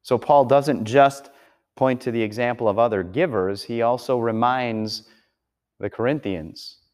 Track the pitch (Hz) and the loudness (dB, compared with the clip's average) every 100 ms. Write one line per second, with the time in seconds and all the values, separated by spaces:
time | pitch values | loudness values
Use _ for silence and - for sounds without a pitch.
0 | - 120 - 143 127 139 143 120 110 135 | 0 -2 4 4 6 4 2 -2 2 4
1 | 139 139 - - _ _ _ - 131 123 | 4 2 -20 -20 _ _ _ -2 -2 0
2 | 127 117 107 107 120 117 113 101 120 104 | -4 -2 -2 -2 -4 0 0 2 2 0
3 | 90 107 175 110 92 101 - 117 117 123 | -4 -2 0 0 -2 -4 -8 -2 0 -2
4 | - 123 117 110 120 127 123 110 110 - | -2 -2 0 0 0 0 -4 -6 -6 -10
5 | _ _ _ _ _ _ _ _ 101 - | _ _ _ _ _ _ _ _ -10 -4
6 | 117 151 101 90 80 - - - _ | -4 -2 -4 -6 -8 -16 -20 -20 _